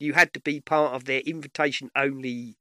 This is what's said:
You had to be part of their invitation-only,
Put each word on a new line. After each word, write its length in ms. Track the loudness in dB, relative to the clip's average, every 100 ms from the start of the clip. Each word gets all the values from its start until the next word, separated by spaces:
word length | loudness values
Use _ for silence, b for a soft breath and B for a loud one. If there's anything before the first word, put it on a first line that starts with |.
You 140 | 0
had 180 | 4 4
to 60 | 2
be 200 | -6 -6
part 340 | 0 2 2
of 100 | 0
their 160 | -2 -2
invitation-only, 1400 | -2 -8 -10 0 0 0 -4 0 0 -2 -6 -6 -8 -10